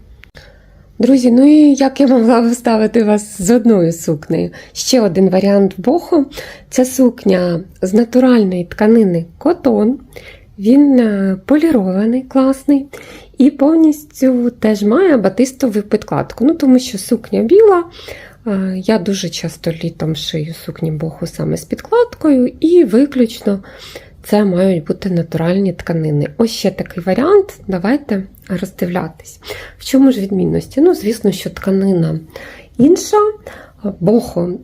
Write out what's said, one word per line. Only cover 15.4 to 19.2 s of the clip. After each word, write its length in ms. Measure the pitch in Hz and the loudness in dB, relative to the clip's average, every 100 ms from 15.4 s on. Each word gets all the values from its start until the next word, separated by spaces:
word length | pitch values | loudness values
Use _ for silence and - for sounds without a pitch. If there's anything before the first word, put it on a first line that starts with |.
| 262 - 254 208 | -2 -2 -4 -4
підкладку. 640 | 202 214 - 143 139 - 247 | -4 -4 -4 -6 -6 -2 -2
Ну, 80 | |
тому 260 | 330 277 254 | 0 2 2
що 180 | - 202 | 0 -8
сукня 460 | - 233 - 196 | -4 -6 -2 -4
біла. 400 | 220 370 440 359 339 - - - - - 233 | 2 4 6 4 -2 -12 -20 -20 -20 -14 -6
Е, 260 | 196 190 185 185 | -4 -4 -4 -2
я 120 | 220 | -2
дуже 320 | 180 196 | -2 -4